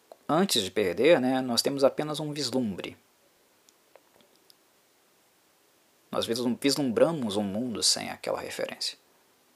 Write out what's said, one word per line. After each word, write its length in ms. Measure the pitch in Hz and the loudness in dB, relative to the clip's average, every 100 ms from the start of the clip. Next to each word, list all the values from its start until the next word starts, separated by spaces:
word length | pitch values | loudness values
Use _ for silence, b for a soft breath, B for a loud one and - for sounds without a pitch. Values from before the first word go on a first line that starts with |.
| _ - - | _ -16 -2
Antes 320 | 151 190 - | 2 2 0
de 80 | 92 | -2
perder, 500 | - 95 85 135 165 | 0 0 4 6 6
né, 200 | 127 131 | 4 0
nós 220 | 131 117 | 0 0
temos 200 | - 139 | 0 4
apenas 380 | 135 - 151 151 | 2 2 -6 -4
um 120 | 151 | -6
vislumbre. 640 | 147 123 127 113 92 - - _ _ _ _ _ _ _ _ _ - _ _ _ _ _ - _ _ _ _ _ _ _ _ _ _ _ _ _ _ - | -6 -4 -2 -2 -4 -8 -12 _ _ _ _ _ _ _ _ _ -20 _ _ _ _ _ -20 _ _ _ _ _ _ _ _ _ _ _ _ _ _ -8
Nós 160 | - 95 | -4 -2
vislum-, 300 | 117 123 113 | -2 -2 0
vislumbramos 760 | 143 139 135 107 139 165 117 98 | 0 0 0 4 4 2 -2 -2
um 60 | |
mundo 400 | 101 202 254 208 | -2 -4 -6 0
sem 280 | - - 92 | 0 0 -2
aquela 300 | - - - | -8 -6 -6
referência. 580 | - - - - - - _ _ _ _ _ | -6 -8 -8 -6 -10 -10 _ _ _ _ _